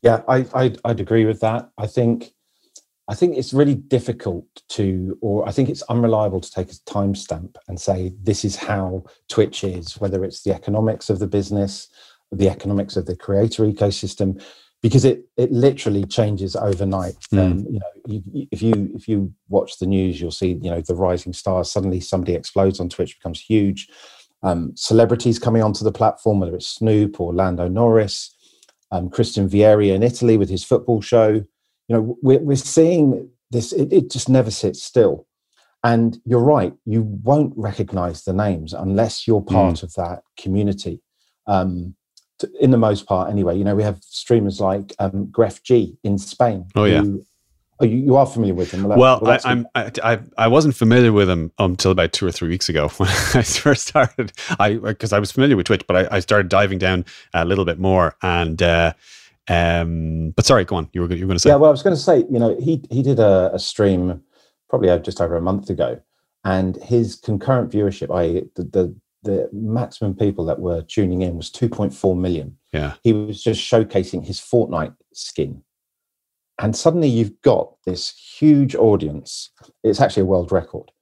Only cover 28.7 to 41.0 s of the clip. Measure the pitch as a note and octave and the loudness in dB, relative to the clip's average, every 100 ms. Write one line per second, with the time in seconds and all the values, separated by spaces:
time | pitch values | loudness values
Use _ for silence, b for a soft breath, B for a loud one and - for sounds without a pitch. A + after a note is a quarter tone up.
28.7 | b _ F#2+ F2+ - A#2+ - G2 G2+ G#2 | b _ -6 -6 -2 -2 0 0 4 6
29.7 | G#2+ G2+ F#2+ A#2 B2 A#2+ A2 G2 F#2 - | 6 4 2 0 2 2 2 2 -4 0
30.7 | B2 A#2+ A2+ G2+ A#2+ A2 G#2+ G2+ _ _ | -2 0 -2 2 4 4 2 -2 _ _
31.7 | _ _ A#2 A2 B2 C3+ C3+ D3+ C3+ - | _ _ -2 -2 -2 2 4 4 -2 0
32.7 | - D#3+ F3 C#3+ A#2 - _ _ A#2 A#2 | 2 4 4 2 0 -6 _ _ -6 -4
33.7 | G#3 C#3 F#3+ A#2+ B2 - C3 A2 G2+ G2+ | -2 2 2 0 -6 2 2 2 -2 -4
34.7 | - - - G#2 D#2 _ _ _ _ _ | -4 -4 2 2 2 _ _ _ _ _
35.7 | _ A#2+ A#2 A#2 A2+ - A#2+ A#2+ D3 F#2 | _ 0 2 2 -2 0 2 4 4 2
36.7 | - - G#2+ A2 G2 G#2+ D3 C#3 C#3+ A2 | -4 -4 -2 -2 -4 2 2 2 -2 -8
37.7 | - G#2+ G2 F2 D#2+ - F#2 G#2+ F2 D#2 | -4 -4 -4 -4 -6 -4 -2 0 -2 -6
38.7 | - F#2+ G2 A2+ - - A2 G2+ F#2+ F#2+ | -8 -2 0 0 -2 0 0 2 2 2
39.7 | E2+ F2 - F2 F2+ _ - - G2 G#2 | 0 -6 -6 -6 -8 _ -14 -4 -2 -2
40.7 | G2 - E2+ | -4 -8 -12